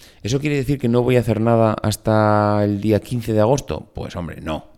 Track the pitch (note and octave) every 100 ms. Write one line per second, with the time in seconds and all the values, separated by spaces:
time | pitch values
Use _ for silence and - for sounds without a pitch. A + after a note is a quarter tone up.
0 | - _ G2+ C3+ D3+ C#3+ B2+ C#3+ A#2+ A#2+
1 | B2 B2 A2 G#2+ A2+ A#2 A2 - G#2+ -
2 | - G#2+ G#2+ G#2+ G#2 G#2 G#2 G2+ A2 G#2
3 | - B2 A2+ A2 G#2+ C#3 - D2+ - -
4 | - F2 E2+ - D#2+ D#2 -